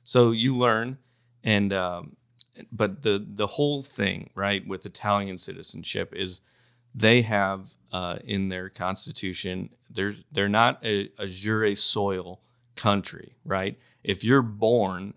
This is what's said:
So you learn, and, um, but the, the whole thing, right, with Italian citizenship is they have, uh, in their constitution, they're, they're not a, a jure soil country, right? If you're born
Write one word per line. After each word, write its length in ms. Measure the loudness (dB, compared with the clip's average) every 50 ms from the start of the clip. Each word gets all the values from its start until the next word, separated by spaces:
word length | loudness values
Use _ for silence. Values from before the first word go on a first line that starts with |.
| _
So 300 | 2 6 6 6 6 6
you 220 | 4 2 2 2
learn, 440 | 4 4 4 4 2 0 -4 -8 -12 _ _ _ _ _ _ _ _ 0
and, 300 | 2 4 4 4 2 2
um, 440 | 0 0 -2 -4 -6 -10 -14 -18 _ _ _ _ _ -20 -20 _ -20 -18 -10
but 320 | -2 0 0 0 -2 -2 0
the, 220 | 0 0 0 -2
the 200 | -6 -6 -4 -4
whole 340 | -2 0 0 0 0 0 -2
thing, 480 | -6 -8 -4 -2 -2 -2 -2 -4 -8 -12 -8
right, 320 | -4 -2 -2 -2 -2 -4
with 180 | -6 -8 -8 -8
Italian 540 | -12 -12 -4 0 0 2 2 0 -4 -6 -8
citizenship 720 | -8 -8 -10 -12 -14 -14 -14 -12 -10 -6 -6 -6 -6 -6 -6
is 280 | -6 -6 -6 -6 -8 -14 _ _ _ _ _ _ _ _ _ -4
they 280 | 2 6 6 6 6 6
have, 480 | 4 2 2 2 0 -2 -4 -8 -14 -20 _ _ _
uh, 280 | -8 -6 -4 -6 -6 -8 -6
in 280 | -4 -4 -2 -2 -2
their 180 | -4 -6 -8 -10
constitution, 1000 | -8 -6 -4 -4 -4 -4 -8 -10 -8 -8 -8 -6 -6 -6 -6 -6 -6 -6 -8 -10 -14 _ _ -10
they're, 260 | -6 -4 -4 -4 -4 -8 -14 _
they're 160 | -2 0 2 4
not 340 | 6 6 6 4 4 0 -2
a, 240 | -2 0 0 -2 -4 -8 -10
a 80 | -10
jure 480 | -8 -8 -4 -2 0 0 2 2 2 2
soil 680 | 2 0 0 0 0 -2 -2 -2 -4 -6 -10 -14 -18 _ _ _ _ _ _ _
country, 580 | -2 2 2 2 2 0 -4 -10 -12 -16 -20 -20 _ -6
right? 320 | -4 -4 -2 -2 -4 -6 -10 _ _ _ _ -4
If 220 | -4 -4 -2 2
you're 180 | 4 4 4 4
born 720 | 2 -2 0 2 4 4 4 4 2 -2 -4 -8 -10 -10